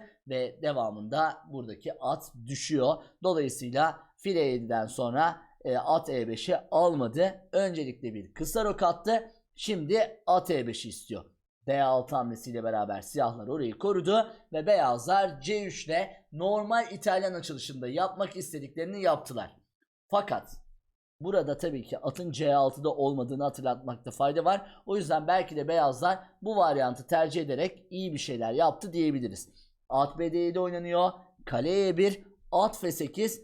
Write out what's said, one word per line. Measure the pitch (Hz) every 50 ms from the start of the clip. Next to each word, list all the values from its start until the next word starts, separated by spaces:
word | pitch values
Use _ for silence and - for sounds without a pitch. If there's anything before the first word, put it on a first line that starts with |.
| - - _ _ _ 135
ve | 131 127 127 110 - -
devamında | 156 151 143 127 113 107 104 107 107 110 135 151 156 156 143 - - 160
buradaki | 139 131 120 107 104 - - 160 - - 131
at | 127 156 160 - - - 123 113
düşüyor. | 123 139 - - - 156 135 127 139 160 156 - - _ _ 180
Dolayısıyla | 185 175 156 143 131 127 - 127 120 123 135 156 160 156 - - _ _ _
fil | - 196 185
E | 165
yediden | 147 135 127 120 117 113 117 113 110 110
sonra, | - - 123 117 120 143 160 170 165 - - _ _ _ -
e, | 131 127 127
at | 123 - 156 165 165 156
E | 135 123 113 117
beşi | 113 110 - 180 180 - - -
almadı. | - 156 175 175 165 143 123 110 117 156 180 190 190 - - _
Öncelikle | - 185 196 190 175 160 147 131 123 - 131 117 107
bir | 104 98 - -
kısa | - 156 156 - 226 214
rok | 208 196 - 190
attı. | 170 170 - - 214 233 220 226 - - _ _ _ _
Şimdi | - - 214 208 175 147 147 202 220 - - - - _ -
at | 180 180 180 -
E | 165 135 120 117
beşi | 110 - - 113
istiyor. | 95 - - - 110 92 - - _ _ _ _ _ _ _ 135
D | 139 139 135
altı | 131 131 127 123 - 147
hamlesiyle | 131 123 120 113 113 - 127 117 117 110
beraber | 113 110 107 104 101 101 95
siyahlar | - - - 147 127 113 113 117 104 120
orayı | 143 - - 113 107 -
korudu | - 202 196 180 147 175 208 226 220 226 - - _ _ 165
ve | 156 156 208
beyazlar | 208 180 147 127 120 123 113 165 190 196 196 185 147 131
C | 135 175 214 208 202
üç | 180 147 - -
ile | 147 160 175 285 - - - _ _
normal | 151 156 175 196 208 214 208 208 233 233 233 -
İtalyan | 196 - - 208 185 190 196 185 185
açılışında | 170 - - 147 127 - - 135 131 127 123
yapmak | 135 170 185 190 190 196 196 185 -
istediklerini | 185 - - 160 147 139 - - 160 165 185 202 202
yaptılar. | 190 170 151 127 - - 127 113 92 - - _ _ _ _ _ _ _ _ _ _ _
Fakat | 202 202 202 - 123 - - - - - - - - - _ _ _ _ _ _ _ _
burada | 147 185 196 185 147 147 139 143
tabii | - 165 147 127 110
ki | - - -
atın | - 139 135 - 180 170
C | 135 123 156 143 143
altıda | 143 139 135 131 139 147 151 -
olmadığını | 143 139 139 139 135 120 120 139 139 143
hatırlatmakta | 139 139 - 131 127 123 127 - 123 120 120 - 127
fayda | - - 139 143 147 165 160
var. | 175 196 196 196 - - - _
O | - 196 208
yüzden | 170 143 160 147 151 165
belki | 180 190 175 - 156
de | 151 139 151
beyazlar | 170 165 147 135 131 117 170 175 190 185 - - _ _
bu | 185 214 220
varyantı | 202 175 160 143 139 131 123 127 - 127 -
tercih | 170 160 160 156 139 170
ederek | 156 143 131 127 170 190 - - _ _
iyi | 180 185 185 180 151
bir | 135
şeyler | - - 127 117 113 113
yaptı | 117 151 165 156 156 156 - 185 165
diyebiliriz. | 170 160 151 139 135 120 101 98 - - - _ - _ _ _ _ _ -
At | 127 135 143 143 - 160
B | 170 165 160
D | 175
yedi | 175 170 170 185
oynanıyor. | 180 180 175 175 175 170 170 175 180 185 - - - _ _ _ -
Kale | - - 117 131 165 185 202 196 190
E | 175 170
bir, | 196 202 196 - - - - _ _ -
at | - 175 202 226 - -
F | 190 170
sekiz | 160 - 151 139 - 185 220 220 - -